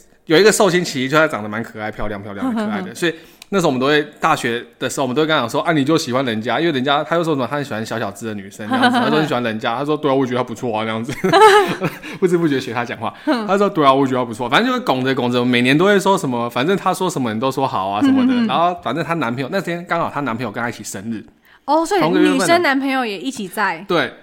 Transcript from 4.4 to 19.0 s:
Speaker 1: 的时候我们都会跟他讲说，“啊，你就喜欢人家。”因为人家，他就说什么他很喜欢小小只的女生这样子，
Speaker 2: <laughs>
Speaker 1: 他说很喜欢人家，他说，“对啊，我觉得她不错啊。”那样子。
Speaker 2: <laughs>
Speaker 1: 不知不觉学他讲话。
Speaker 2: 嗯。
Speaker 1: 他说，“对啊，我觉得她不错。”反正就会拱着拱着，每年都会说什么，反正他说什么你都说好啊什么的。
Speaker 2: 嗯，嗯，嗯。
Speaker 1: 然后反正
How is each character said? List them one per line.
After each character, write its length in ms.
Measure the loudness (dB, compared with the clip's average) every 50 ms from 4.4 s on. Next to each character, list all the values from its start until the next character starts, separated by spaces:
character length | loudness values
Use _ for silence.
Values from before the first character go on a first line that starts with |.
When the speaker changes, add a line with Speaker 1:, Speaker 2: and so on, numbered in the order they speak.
| 0 -2 -2 -4 -6 -10 -12 -6
Speaker 1:
的 120 | -6 -6
时 100 | -2 -2
候 40 | -2
我 20 |
们 100 | -2 0
都 60 | 0 2
会 40 |
跟 80 | 2 2
他 60 | 0
讲 80 | 0 0
说 140 | -2 -2 0
，“啊， 80 | 0 2
你 100 | 2 2
就 140 | 2 2
喜 160 | 0 0 0 -2
欢 100 | -2 0
人 160 | -2 -2 -4
家。” 200 | -2 -2 0 0
因 60 | 0
为 60 | 0 0
人 120 | 0 0
家， 180 | 0 0 0 0
他 140 | 0 -2
就 80 | 0 0
说 100 | 0 0
什 60 | -2
么 60 | -2
他 100 | -2 -4
很 80 | -4 -6
喜 80 | -4 -6
欢 120 | -6 -6
小 140 | -6 -6 -6
小 120 | -6 -6
只 160 | -8 -8 -8
的 80 | -8 -8
女 160 | -8 -10 -12
生 180 | -14 -12 -8 -4
这 80 | -2
样 160 | 2 2 2 2
子， 60 | 2
Speaker 2:
<laughs> 20 |
Speaker 1:
他 80 | 0 2
说 100 | 2 0
很 80 | 0
喜 60 | 0 0
欢 100 | -2 -2
人 160 | -2 -4 -2
家， 160 | -2 -2 -2
他 100 | -2 -2
说 120 | -2 -2 -2
，“对 120 | 0 0
啊， 40 | 2
我 120 | 2 2
觉 60 | 0 0
得 40 | -2
她 60 | -2
不 100 | -4 -6
错 220 | -6 -6 -4 -2
啊。” 80 | -2 -2
那 80 | -2 -4
样 100 | -4 -4
子。 100 | -6 -6 -4 0 2 4 6 6 8 6 6 4
Speaker 2:
<laughs> 560 | 2 -2 -4 -4 -6 -6 -6 -16 -14 -6 0
Speaker 1:
不 60 | 0
知 100 | 2 2
不 100 | 2 2
觉 140 | 2 0 0
学 140 | -2 -4 -4
他 100 | -6 -4
讲 140 | -6 -6 -6
话。 160 | -6 -8 -8 -6 -2
Speaker 2:
嗯。 220 | -2 -2 0 0
Speaker 1:
他 100 | 0 2
说 100 | 2 2 2
，“对 120 | 2 4 4
啊， 40 | 6
我 160 | 6 6 4
觉 60 | 2 2
得 60 | 0
她 60 | -2
不 80 | -2 -4
错。” 120 | -6 -4 0
反 120 | 2 2 2
正 40 |
就 120 | 2 0 -2
会 60 | 0
拱 180 | 0 0 0 2
着 120 | 0 0
拱 180 | 0 0 0 2
着， 100 | 2 2
每 200 | 2 2 4 4
年 140 | 4 4
都 100 | 6 6
会 120 | 6 4 4
说 200 | 4 2 2 2
什 100 | 0 -2
么， 220 | -2 -2 -4 -2
反 160 | -2 -2 0
正 100 | 0 0
他 160 | 0 0 0 -2
说 160 | 0 -2 -2
什 120 | -2 -2
么 120 | -2 -2 -2
你 80 | -2
都 100 | -2 -2
说 160 | 0 0 -2
好 220 | -2 -2 -2 -2 -2
啊 140 | -2 0 2
什 60 | 2
么 120 | 4 4 2
的。 80 | 2 2
Speaker 2:
嗯， 100 | 2 0
嗯， 20 |
嗯。 0 | 0
Speaker 1:
然 100 | 0 2
后 200 | 0 0 0 -2 -4
反 120 | -4 -4
正 80 | -4